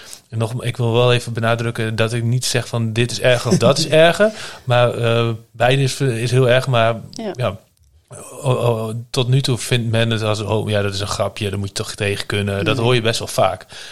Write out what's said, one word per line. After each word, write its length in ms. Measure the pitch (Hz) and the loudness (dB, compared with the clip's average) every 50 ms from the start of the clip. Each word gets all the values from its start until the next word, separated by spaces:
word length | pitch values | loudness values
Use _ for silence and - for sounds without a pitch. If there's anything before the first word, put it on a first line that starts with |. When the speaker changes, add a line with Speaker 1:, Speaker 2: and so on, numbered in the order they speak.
| - - - - _ - | -18 -20 -20 -20 _ -8
Speaker 1:
En 100 | 117 110 | -4 -4
nog, 260 | 113 113 123 120 - | -4 -2 -4 -4 -6
ik 120 | 120 - | -6 -4
wil 160 | - 120 117 113 | -2 0 2 4
wel 200 | 120 123 123 123 | 4 4 6 4
even 200 | 120 - - 113 | 2 0 -4 -6
benadrukken 640 | 117 113 113 117 117 117 117 113 - 113 110 110 | -2 0 0 0 0 -2 -4 -4 -4 -4 -4 0
dat 160 | 110 113 113 110 | 0 0 0 0
ik 100 | 120 113 | -2 0
niet 200 | 117 120 127 - | 0 0 0 0
zeg 240 | - - 123 117 - | 0 -2 -2 -2 -2
van, 240 | - 120 113 113 107 | -4 -2 -2 -2 0
dit 180 | 113 120 117 | 0 0 0
is 100 | - - | 0 0
erger 300 | 101 127 123 117 - 123 | 2 4 4 4 2 2
of 80 | 107 - | 2 4
dat 200 | 117 120 143 147 | 4 4 4 2
is 100 | 160 151 151 156 | 0 2 4 6
Speaker 2:
<laughs> 100 | 160 170 | 6 6
Speaker 1:
erger. 220 | 165 - 202 220 220 - - - - - - | 6 4 2 0 0 -2 -14 -16 -16 -12 -4
Maar, 300 | 127 120 123 123 117 113 | 0 2 4 4 2 2
eh, 360 | 117 117 117 117 117 117 117 113 110 - _ | 0 0 0 2 2 0 0 -2 -6 -10 _
beide 320 | _ 113 120 123 135 139 139 | _ 0 2 2 4 4 2
is, 180 | 127 - - | 0 0 -2
is 300 | 143 131 113 110 120 117 | -2 -2 -2 -2 -2 0
heel 180 | 123 131 131 120 | 2 4 4 4
erg. 180 | 123 131 127 | 4 2 2
Maar 280 | - 127 117 113 113 113 110 - - | 2 2 2 2 2 0 -2 -8 -14
Speaker 2:
Ja. 200 | - - 226 202 175 | -12 -10 -8 -8 -6
Speaker 1:
ja, 260 | - 127 104 95 - _ _ _ _ _ _ _ _ _ - - - - - - - - | -4 -4 -4 -4 -6 _ _ _ _ _ _ _ _ _ -20 -20 -18 -18 -18 -14 -6 -2
o-, 80 | 135 | -2
o-, 420 | 127 113 113 117 117 110 113 110 110 117 120 - | 0 2 2 0 0 0 -2 -6 -8 -8 -10 -6
tot 180 | - 214 - 120 | -2 -2 0 2
nu 120 | 127 139 131 | 2 2 2
toe 160 | - 123 107 | 0 -4 -4
vindt 320 | - - 127 123 113 113 | -2 -2 -2 -2 0 0
men 200 | 110 113 117 113 | 0 0 0 0
het 120 | 113 107 110 | 0 -2 0
als, 180 | 107 107 107 | -2 -2 -2
oh 280 | 110 98 107 107 98 104 | -2 -2 -2 -2 -2 0
ja, 120 | 104 101 101 | 0 0 0
dat 120 | 101 98 | -2 -4
is 60 | 98 | -4
een 60 | 101 | -6
grapje, 440 | 98 - - 104 101 - - 107 98 | -6 -4 -4 -4 -4 -4 -6 -6 -4
daar 80 | 98 101 | -4 -4
moet 100 | 98 98 | -6 -6
je 60 | - | -6
toch 200 | - 107 - - | -8 -8 -8 -6
tegen 320 | - 107 101 101 98 - | -4 -2 -2 -2 -4 -4
kunnen. 380 | - 104 104 101 104 101 98 98 | -4 -4 -2 -2 -2 -2 -2 0
Dat 120 | 107 110 | 0 0
Speaker 2:
Nee. 80 | 110 113 | 2 2
Speaker 1:
hoor 100 | 120 127 | 2 2
je 60 | 120 | 4
best 180 | 110 113 110 - | 2 0 -2 -2
wel 100 | 104 - | -4 -4
vaak. 380 | - - 107 92 90 - - - - - - - | 0 2 2 2 0 -4 -12 -18 -20 -18 -18 -18